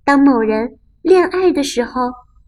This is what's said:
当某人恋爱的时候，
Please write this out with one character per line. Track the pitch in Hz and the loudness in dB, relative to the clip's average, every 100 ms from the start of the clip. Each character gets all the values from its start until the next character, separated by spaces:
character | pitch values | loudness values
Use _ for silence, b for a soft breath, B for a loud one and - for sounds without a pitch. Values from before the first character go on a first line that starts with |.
当 | - 277 | -2 2
某 | 277 240 | 2 2
人 | 220 220 240 - _ _ | 0 -2 -6 -10 _ _
恋 | 330 370 339 | 2 2 2
爱 | 359 370 | 0 0
的 | 285 | 0
时 | 277 - 233 | -2 -4 -6
候， | 254 247 247 _ _ | -6 -6 -8 _ _